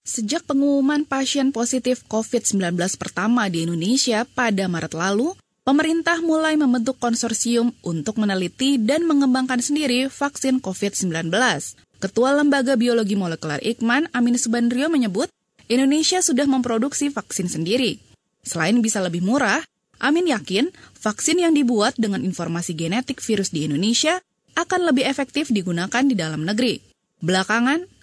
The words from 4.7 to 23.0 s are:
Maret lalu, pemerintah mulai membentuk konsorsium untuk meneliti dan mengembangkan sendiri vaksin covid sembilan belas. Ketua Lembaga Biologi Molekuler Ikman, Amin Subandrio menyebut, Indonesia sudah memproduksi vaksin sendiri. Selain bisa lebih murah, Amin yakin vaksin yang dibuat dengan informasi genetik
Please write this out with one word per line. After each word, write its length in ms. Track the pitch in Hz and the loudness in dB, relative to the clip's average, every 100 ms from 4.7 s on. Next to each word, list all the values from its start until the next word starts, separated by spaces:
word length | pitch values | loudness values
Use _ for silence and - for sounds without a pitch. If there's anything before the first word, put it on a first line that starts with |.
Maret 240 | 165 165 160 | -4 -6 -4
lalu, 400 | 185 202 311 - _ _ 262 | -2 0 -2 -4 _ _ 2
pemerintah 580 | 285 311 330 339 330 | 2 2 0 0 0
mulai 320 | 330 311 311 311 | 2 2 2 4
membentuk 460 | 277 247 240 254 | 4 2 0 -2
konsorsium 720 | 240 233 226 220 233 233 240 - | -2 -2 -2 -2 0 2 0 -2
untuk 320 | - 165 147 220 | -4 -4 -4 -2
meneliti 640 | 208 190 180 - 269 277 | 0 0 -2 0 2 2
dan 240 | 214 311 | 2 2
mengembangkan 560 | 339 285 269 262 262 247 | 2 2 4 2 0 -2
sendiri 480 | 247 294 285 247 269 | 0 0 0 0 -2
vaksin 560 | - 285 - 269 262 | -2 -4 -2 0 0
covid 320 | 190 185 202 - | -2 -4 -4 -2
sembilan 320 | 185 160 165 | -2 -2 -2
belas. 480 | 202 254 156 - - _ - | 2 2 0 -4 -14 _ -10
Ketua 400 | 190 226 262 285 | -4 0 2 4
Lembaga 400 | 294 277 254 254 | 4 2 2 2
Biologi 400 | 240 233 202 202 | 2 2 2 0
Molekuler 480 | 180 160 156 147 | -2 -4 -4 -4
Ikman, 480 | 214 233 226 262 339 | -4 -2 0 0 0
Amin 240 | 247 240 240 | 0 2 2
Subandrio 560 | 233 233 233 247 311 | 0 0 0 0 0
menyebut, 400 | 302 220 190 339 _ _ _ - | 2 0 -2 -4 _ _ _ -2
Indonesia 480 | 240 269 302 311 370 | 2 4 2 2 2
sudah 240 | 349 254 | 2 2
memproduksi 640 | 285 262 247 226 277 - 285 | 2 2 0 0 -2 -2 -4
vaksin 400 | 254 - - 175 | -4 -6 -4 -4
sendiri. 500 | 156 165 - 226 - _ _ _ _ | -4 -2 0 0 -4 _ _ _ _
Selain 340 | - 170 160 240 | -8 -2 2 2
bisa 160 | 220 208 | 2 0
lebih 240 | 180 170 | -2 -2
murah, 400 | 185 277 220 269 - _ _ - | 0 0 2 0 -4 _ _ -4
Amin 240 | 285 330 359 | 0 2 2
yakin 420 | 220 147 190 339 - - - | -2 -2 0 -2 -4 -20 -6
vaksin 400 | 214 208 - 359 | -4 -2 0 2
yang 160 | 330 294 | 4 4
dibuat 400 | 240 220 214 - | 4 2 2 0
dengan 260 | 214 190 | -2 0
informasi 540 | 185 175 165 170 175 160 | -2 -4 -4 -4 -4 -4
genetik 480 | 165 220 | -4 -4